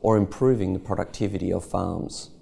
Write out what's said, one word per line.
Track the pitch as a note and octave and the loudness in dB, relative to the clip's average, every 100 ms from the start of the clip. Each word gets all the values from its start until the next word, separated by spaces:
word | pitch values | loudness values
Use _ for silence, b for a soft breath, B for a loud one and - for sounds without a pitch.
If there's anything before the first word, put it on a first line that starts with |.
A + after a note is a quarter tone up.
or | G#2+ A2 | 6 4
improving | G2 - C3 B2 F#2+ | 4 2 2 2 2
the | F#2 | -2
productivity | - F#2+ F#2 - G#2+ G2+ F#2 | -2 -4 -4 -4 -4 -2 -2
of | F2+ - | -2 -2
farms. | F#2 F#2 F2 - - - - | -4 -2 -4 -6 -10 -14 -18